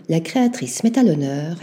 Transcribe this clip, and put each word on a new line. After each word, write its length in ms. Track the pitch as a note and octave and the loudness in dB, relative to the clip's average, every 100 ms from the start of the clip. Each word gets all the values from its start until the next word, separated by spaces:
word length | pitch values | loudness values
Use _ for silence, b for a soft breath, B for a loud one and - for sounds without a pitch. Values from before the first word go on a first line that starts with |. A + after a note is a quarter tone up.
| - | -2
la 100 | E3 | -2
créatrice 640 | E3 C4 B3 A#3+ C3 - | 0 0 0 0 -6 -2
met 140 | A3+ A#3 | 0 4
à 40 | |
l'honneur 540 | A#3+ D3+ C#3 C#3 D3+ E3+ | 4 2 0 -4 -6 -8